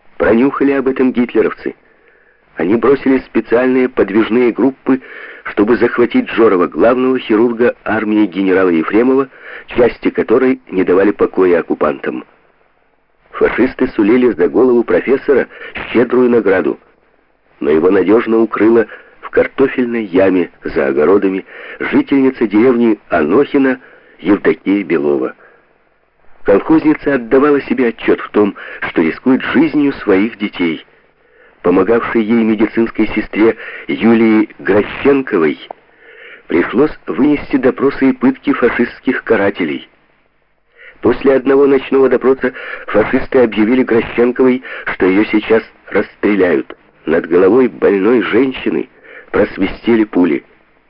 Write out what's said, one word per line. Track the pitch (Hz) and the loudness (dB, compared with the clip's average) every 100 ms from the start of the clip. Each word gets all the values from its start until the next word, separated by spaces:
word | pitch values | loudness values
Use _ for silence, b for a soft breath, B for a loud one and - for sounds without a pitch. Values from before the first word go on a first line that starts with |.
| _ - | _ -4
Пронюхали | 82 117 135 - 143 | 0 2 0 0 0
об | 139 131 | 0 -2
этом | 131 131 | 0 0
гитлеровцы. | 120 120 110 80 - 65 - b b b b b b _ - | 0 0 0 0 -4 -10 -12 b b b b b b _ -6
Они | 85 117 | -2 0
бросили | 117 135 131 131 - | 2 2 0 -2 -2
специальные | 117 - 117 127 127 127 | -6 0 0 2 0 0
подвижные | - 98 107 104 120 120 | -2 0 0 0 2 0
группы, | - 135 135 - 131 B B B B - | 0 -2 -2 -4 -4 B B B B -8
чтобы | - 104 107 | -2 0 2
захватить | 120 - 117 127 117 | 0 0 0 0 -2
Жорова, | 95 110 92 82 | 2 2 4 0
главного | 76 110 127 131 127 | 0 0 2 0 -2
хирурга | - 107 120 113 120 - | 0 2 2 0 -2 -2
армии | - 110 107 107 101 | -6 -4 0 0 0
генерала | 92 95 92 92 | 0 0 2 2
Ефремова, | 80 - 107 127 131 135 B B B - | 0 0 0 2 0 -2 B B B -8
части | - 117 - - | 0 0 0 -4
которой | - - - 131 131 - | -4 0 2 2 -2 -4
не | 90 | -4
давали | 90 90 101 | 0 2 2
покоя | 101 90 - 92 85 | 0 -2 2 2 2
оккупантам. | - 76 78 67 73 64 - _ _ _ _ _ _ _ _ _ _ | -2 -2 -2 -4 -8 -10 -14 _ _ _ _ _ _ _ _ _ _
Фашисты | - - - 131 - 127 - | -4 -2 0 -4 -2 -4 0
сулили | 101 127 123 | 2 2 2
за | 92 85 | 0 -2
голову | 85 127 120 | 2 2 2
профессора | 110 87 110 131 - 123 - B B - - | 0 -2 0 -2 0 0 -2 B B -14 -4
щедрую | 110 123 123 123 | -2 2 2 2
награду, | 120 98 92 76 - _ _ _ _ _ _ _ _ | 2 2 0 -2 -6 _ _ _ _ _ _ _ _
но | 71 | -2
его | 78 90 | 2 2
надежно | 98 90 113 113 113 | 2 2 0 2 0
укрыла | 113 - 107 117 107 B B B | 0 0 2 2 0 B B B
в | - | -4
картофельной | - - - 135 - 120 117 | -2 -2 0 -2 0 -4 -4
яме | 101 92 95 90 82 _ | -2 0 2 0 -2 _
за | 76 80 69 | -8 -4 -2
огородами | 67 76 101 98 95 B B B B | 0 2 2 0 -4 B B B B
жительница | - 139 - 139 131 131 110 | -2 -2 0 0 0 0 0
деревни | 104 127 120 117 104 - | 2 4 4 2 0 -2
Анохина | 85 76 117 139 143 131 127 b b b b | -2 2 2 2 0 0 -2 b b b b
Евдокия | 90 104 85 78 92 101 | -2 0 0 -2 -2 -2
Белова. | 95 80 71 65 - - b b b _ _ _ _ _ - - | 0 -2 0 -2 -4 -10 b b b _ _ _ _ _ -20 -6
Колхозница | - 98 - 160 156 147 147 | 0 0 2 2 2 0 -2
отдавала | 135 113 135 147 143 | -4 0 2 2 0
себе | - 127 117 | -2 -2 -2
отчет | - - 90 | -2 -2 -2
в | - | -2
том, | 107 104 B B B - | 0 0 B B B -6
что | - | -2
рискует | 80 - 131 127 | -2 -2 -2 -2
жизнью | - 123 160 151 143 | 0 0 0 0 -2
своих | - 104 95 113 - | -2 0 0 0 -4
детей. | 101 - 85 76 - _ _ _ b b b b | -8 -4 -4 -6 -12 _ _ _ b b b b
Помогавшей | 90 92 92 92 - 117 | 0 2 2 0 0 -2
ей | 107 117 | 0 0
медицинской | 110 107 107 110 113 - 107 | 2 0 0 0 -2 -2 -2
сестре | 107 - 98 113 - B B - | -4 -6 0 0 0 B B -8
Юлии | - 113 113 113 107 110 - | 0 2 4 4 2 0 -4
Грощенковой | 90 104 - - 139 139 131 95 78 65 - - _ B B B B B - | -2 0 -2 -2 0 0 0 0 0 -2 -12 -20 _ B B B B B -4
пришлось | 85 - 104 156 - - | -2 0 0 -2 -2 -8
вынести | 90 143 139 - 139 | -2 0 0 -2 -2
допросы | 123 - 135 - 135 | -2 -2 -2 0 -4
и | |
пытки | 127 131 - 147 | 0 -2 -2 -4
фашистских | 131 120 - 120 - - 113 | -2 -2 0 -4 -4 -6 -4
карателей. | - 107 98 - 80 139 - _ _ _ _ _ _ _ _ B B B | -2 0 0 -2 -6 -6 -12 _ _ _ _ _ _ _ _ B B B
После | 110 123 135 131 | -2 0 2 2
одного | 127 139 139 | 2 4 4
ночного | 135 - 135 131 | 2 2 2 2
допроса | 120 123 135 127 B B B - | 2 0 0 -2 B B B -4
фашисты | 104 - 131 - 131 | -2 0 -2 0 2
объявили | 117 104 107 131 | 2 0 0 0
Грощенковой, | 127 113 - - 123 123 131 127 B B - | 2 -2 -2 0 0 2 0 0 B B -12
что | - 92 | -2 0
ее | 95 110 | 0 0
сейчас | 107 - 110 - _ - | -2 0 0 -2 _ -6
расстреляют. | 98 - - 101 101 90 69 - - _ _ 78 | -4 -4 -4 -2 0 2 0 -4 -14 _ _ -4
Над | 82 85 | -4 0
головой | 87 117 127 123 | 2 4 4 2
больной | - 92 98 104 123 | 0 0 2 2 0
женщины | 90 104 135 - 107 80 - B B B B | 0 0 0 -2 -4 -4 -6 B B B B
просвистели | 82 - - 95 - 113 113 107 | -2 -2 -2 -6 -2 0 2 2
пули. | 90 87 69 - _ _ _ | 0 0 -2 -6 _ _ _